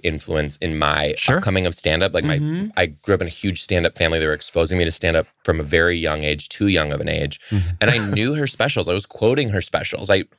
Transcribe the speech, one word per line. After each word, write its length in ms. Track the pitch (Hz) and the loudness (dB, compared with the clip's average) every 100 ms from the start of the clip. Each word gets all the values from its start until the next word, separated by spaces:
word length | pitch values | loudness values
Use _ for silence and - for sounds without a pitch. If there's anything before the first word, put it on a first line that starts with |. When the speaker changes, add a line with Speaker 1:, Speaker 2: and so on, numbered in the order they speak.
Speaker 1:
influence 520 | 87 78 - 78 73 - | -4 -4 -2 -2 -2 -4
in 200 | 82 78 | -4 0
my 360 | 73 73 76 - | 2 2 0 0
Speaker 2:
Sure. 220 | - 147 | 0 2
Speaker 1:
upcoming 280 | 185 95 90 | 2 0 0
of 80 | |
stand-up. 400 | 85 - 80 95 | -2 0 2 2
Like, 80 | 90 | 0
my, 160 | 90 143 | 0 0
Speaker 2:
Mm-hmm. 300 | 151 170 208 143 | 0 -2 -2 0
Speaker 1:
I 100 | 85 | -2
grew 280 | 73 - | -2 0
up 80 | 95 | 0
in 40 | 87 | 0
a 40 | |
huge 320 | - 101 90 | -4 -4 -4
stand-up 340 | - 90 85 - | -2 0 0 2
family. 220 | 82 82 | 2 2
They 60 | 78 | 0
were 80 | |
exposing 440 | 76 - 85 82 90 | -2 -2 0 0 2
me 60 | |
to 80 | 82 | 0
stand-up 340 | 78 90 80 80 _ | 0 0 0 0 _
from 140 | - 80 | -2 0
a 40 | |
very 320 | 73 82 87 87 | 2 2 4 2
young 260 | 80 76 | 0 -2
age, 260 | 76 73 - | -2 -2 -6
too 180 | - 101 | -2 2
young 240 | 90 76 | 2 2
of 80 | 71 | -2
an 80 | 78 | -2
age. 320 | 78 73 - - | -2 -2 -6 -4
Speaker 2:
Mm-hmm. 200 | 104 85 90 | -2 0 -2
Speaker 1:
And 100 | 107 | 0
I 80 | 120 101 | 0 0
knew 240 | 104 117 | -2 0
her 120 | 151 139 | -2 -4
specials. 420 | - 123 127 82 | 0 0 0 -2
I 40 | |
was 140 | 92 - | -2 -4
quoting 420 | - 107 131 117 | 0 2 2 0
her 140 | 101 | -2
specials. 480 | - 82 73 - 98 | -2 -4 -4 -4 2
I, 140 | 98 - | 2 0